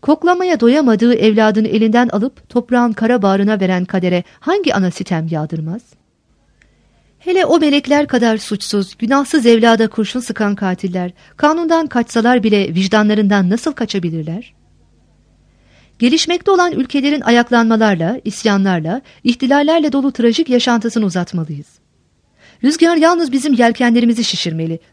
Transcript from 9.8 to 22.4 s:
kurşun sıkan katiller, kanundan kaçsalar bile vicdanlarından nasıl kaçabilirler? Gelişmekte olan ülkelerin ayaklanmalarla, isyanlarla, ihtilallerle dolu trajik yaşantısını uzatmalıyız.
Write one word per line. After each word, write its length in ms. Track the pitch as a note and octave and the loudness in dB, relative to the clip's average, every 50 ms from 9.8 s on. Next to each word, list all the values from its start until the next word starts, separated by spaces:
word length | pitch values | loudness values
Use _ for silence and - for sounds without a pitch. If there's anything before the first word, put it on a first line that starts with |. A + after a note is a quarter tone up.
| A3+ | 2
kurşun 320 | A3 - - G#3+ - - B3+ | -2 0 -4 -4 -4 -4 -8
sıkan 360 | A#3+ - G#3+ - G#3+ G3+ G3+ | -8 -8 -6 -4 -2 -2 -2
katiller, 560 | G3 G3+ F#3+ F#3 - - F#3+ F3 F#3 F3+ F3+ - _ _ - _ | -2 -4 -4 -4 -4 -6 -6 -6 -4 -6 -8 -10 _ _ -20 _
kanundan 500 | _ - D4 D#4 E4 E4+ D#4 E4 E4 D#4+ | _ 0 0 2 0 0 0 0 0 0
kaçsalar 560 | D4 - B3 A#3 - - A#3 A3 A#3+ B3+ B3 G3 | -2 -2 -2 -4 0 -2 0 2 2 2 2 2
bile 320 | A3+ G#3 G3+ G3 - E3 | 2 0 0 0 -2 -2
vicdanlarından 720 | F3+ F#3+ F#3+ G#3 G#3+ G#3+ G#3 G#3+ G#3 G#3+ G3 G#3 G3+ F#3+ F3 | -2 -2 2 2 2 2 2 2 2 2 2 2 2 2 0
nasıl 220 | G3+ A#3+ - E4 | 0 -2 -2 -6
kaçabilirler? 840 | C#4 - A#3+ G3+ - G3+ E3+ E3+ D#3+ E3 D#3 D#3+ E3 G#3 A#3+ - _ _ _ _ _ _ _ _ _ _ _ _ _ _ _ _ _ _ _ _ _ _ _ _ _ _ _ _ _ _ | -4 -4 -6 -4 -4 -4 -4 -4 -6 -6 -8 -8 -10 -10 -12 -16 _ _ _ _ _ _ _ _ _ _ _ _ _ _ _ _ _ _ _ _ _ _ _ _ _ _ _ _ _ _
Gelişmekte 520 | A3+ B3+ D4 D#4+ - D#4+ F4 F4 F4+ G4 | 0 2 2 0 0 -2 -4 -2 0 0
olan 200 | G4 F4+ F4 F4 | 2 2 2 0
ülkelerin 500 | D#4+ - C4+ - - C#4+ B3+ C#4+ D4 D4 | 0 -4 -6 -4 -4 -2 -2 0 -2 -2
ayaklanmalarla, 1000 | - - A#3 A#3+ A#3+ - B3 A#3 A#3 A3+ A3+ G#3+ A3+ G#3+ G3 E3 E3 E3 A#3 - - | 0 2 2 2 2 2 2 2 2 2 2 2 2 2 2 0 -2 -4 -4 -4 -8
isyanlarla, 760 | G#3+ G3+ - - A3 G3+ G3 G3 G3 F#3 E3+ D#3 D#3+ F#3+ C4+ - - - _ _ | -10 -10 -4 -2 0 0 2 2 0 0 -2 -2 -4 -6 -8 -8 -14 -20 _ _
ihtilallerle 680 | A#3+ A#3 - - B3 C#4 C#4+ D4 D4 D#4+ E4+ D4+ D4+ | -4 -2 -2 0 0 2 2 2 2 2 2 0 0
dolu 200 | A3+ C#4 C4+ C#4 | 0 0 -2 -2
trajik 380 | C4 - A#3 A#3 A3+ - E4 - | -2 0 0 0 2 0 0 0
yaşantısını 560 | B3 A#3+ - B3+ A#3+ A#3 G#3 A#3 - A#3 G#3+ | 0 0 2 2 0 0 -2 -2 -2 -2 -2
uzatmalıyız. 640 | G3 E3 F3+ F3 - - F3 D#3+ D3+ D3 C#3+ D3 _ _ _ _ _ _ _ _ _ _ _ _ _ _ _ | -2 -2 -4 -6 -4 -6 -6 -6 -6 -10 -14 -14 _ _ _ _ _ _ _ _ _ _ _ _ _ _ _